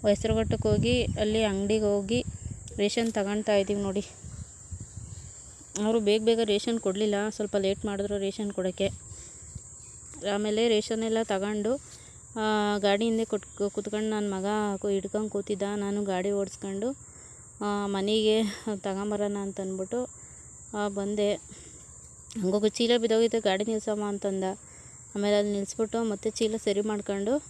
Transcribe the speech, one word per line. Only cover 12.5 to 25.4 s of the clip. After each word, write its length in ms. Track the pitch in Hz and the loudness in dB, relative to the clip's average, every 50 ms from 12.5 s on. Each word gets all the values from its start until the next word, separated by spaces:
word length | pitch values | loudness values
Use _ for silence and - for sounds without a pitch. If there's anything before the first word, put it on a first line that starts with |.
| 214 214 208 208 208 | 2 4 2 2 2
ಗಾಡಿ 280 | 208 190 202 196 202 226 | 4 4 4 4 4 4
ಹಿಂದೆ 200 | 233 226 220 226 | 2 2 2 0
ಕುಟ್-, 460 | - - 202 - - - - 202 202 | 0 -2 -4 -4 -8 -4 -2 -2 -2
ಕುತ್ಕೊಂಡು 380 | - - 202 208 202 214 214 220 | -2 -4 -4 -2 -2 0 0 0
ನನ್ನ 240 | 214 214 208 202 196 | 0 0 0 0 0
ಮಗ 440 | 190 185 202 214 214 214 208 196 | 0 0 0 0 2 0 0 -2
ಕು-, 140 | 190 - 208 | -2 0 0
ಹಿಡ್ಕೊಂಡು 380 | 196 196 185 196 - 214 220 214 | 0 0 0 0 -2 -2 -2 0
ಕೂತಿದ್ದ. 340 | - 202 196 - 208 185 196 202 208 | -2 -4 -2 -2 -2 -2 0 -2 0
ನಾನು 280 | 208 202 202 202 208 208 | -2 -2 0 0 0 0
ಗಾಡಿ 280 | 196 190 180 185 202 | 0 0 0 2 2
ಓಡಿಸ್ಕೊಂಡು, 840 | 202 202 196 196 - - - 196 196 196 208 247 277 - - - - - - - - - - - - - | 2 0 0 -2 -4 -10 -8 -6 -4 -2 -2 -4 -4 -6 -12 -18 -18 -18 -18 -20 -20 -20 -20 -20 -10 -4
ಆ, 240 | 208 208 202 202 202 | -2 -2 0 0 0
ಮನೆಗೆ 580 | 202 196 196 190 202 214 220 214 214 214 220 226 202 202 - - 226 208 | -2 0 0 2 2 2 4 4 4 4 4 4 2 -2 -4 -6 -6 -6
ತಗೊಂಬರೋಣ 600 | 196 - 202 190 196 202 208 208 202 208 208 202 | -4 -4 -4 -2 -2 -2 -2 0 0 0 0 0
ಅಂತ 220 | 202 196 196 190 - | -2 -4 -4 -6 -6
ಅಂದ್ಬಿಟ್ಟು, 500 | 190 190 190 185 190 - - 240 247 - - - - - - - - - - - - - - | -6 -4 -4 -4 -4 -4 -2 -4 -4 -4 -8 -16 -18 -18 -18 -18 -18 -18 -18 -18 -16 -8 -4
ಆ, 100 | 208 208 | -2 -2
ಬಂದೆ. 460 | 208 202 202 196 202 208 208 208 202 208 | -2 -2 -2 -2 -2 0 2 2 2 2
"ಹಂಗೋಗು 1300 | - - - - - - - - - - - - - - - - - - - - 226 190 185 190 208 208 | 0 -4 -14 -18 -18 -18 -18 -18 -20 -20 -18 -18 -18 -18 -20 -20 -20 -20 -12 -6 -2 0 2 2 4 2
ಚೀಲ 240 | 214 - - 233 226 240 | 2 2 2 4 4 4
ಬಿದ್ದೋಗಿತ್ತು, 420 | 240 226 226 220 226 233 233 240 226 | 4 6 4 4 6 4 4 2 2
ಗಾಡಿ 240 | 214 208 190 190 208 | 2 2 2 2 2
ನಿಲ್ಸಮ್ಮ" 400 | 226 220 214 - - 214 208 208 | 0 0 0 0 0 -2 0 0
ಅಂತಂದ. 400 | 202 202 202 - 202 196 190 190 190 196 - - - - - - - - - - - - | -2 -2 0 0 0 0 0 0 -2 -2 -4 -10 -20 -20 -20 -20 -20 -20 -20 -20 -8 -4
ಆಮೇಲೆ 220 | 202 202 208 208 | 0 2 4 4
ಅಲ್ಲಿ 140 | 208 | 4